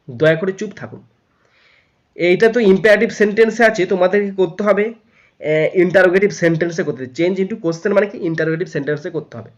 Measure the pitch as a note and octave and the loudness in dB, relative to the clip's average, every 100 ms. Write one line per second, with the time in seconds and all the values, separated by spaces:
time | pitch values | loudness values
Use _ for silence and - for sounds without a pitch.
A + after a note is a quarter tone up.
0 | - A#2+ D#3 D#3+ F#3+ F#3+ G#3+ - A#2+ - | -18 0 2 2 -2 -6 -10 -10 -16 -16
1 | - _ _ _ _ _ _ _ _ _ | -20 _ _ _ _ _ _ _ _ _
2 | _ - F3 F#3 A3+ A3+ G#3 F#3+ G#3+ G#3 | _ -4 0 4 2 4 4 4 4 4
3 | A3 - G#3+ G#3 A3+ A3+ A3+ G#3+ F3+ F#3+ | 2 0 0 4 2 4 2 2 -2 0
4 | F3+ G3+ G3+ G3 F3+ F3 G#3 G3 A3 A#3 | 2 2 -2 -2 -2 0 0 0 -2 -6
5 | _ _ _ _ - D#3 D#3 F#3 F3+ F#3+ | _ _ _ _ -2 0 2 2 2 4
6 | F#3 F#3 G3+ - E3+ E3 E3+ E3+ D#3 B2+ | 4 4 0 0 0 0 -2 -4 -6 -6
7 | B2+ - F3 F#3+ F#3 - E3 E3 G#3 G3+ | -10 -4 -2 -2 -4 -4 -6 -4 -2 0
8 | G3+ - E3 D#3+ D#3+ D#3+ E3+ D#3 C#3 D3 | 0 -4 -6 -4 -2 -4 -6 -6 -4 -6
9 | F3+ E3 - A#2+ - | -6 -10 -10 -14 -18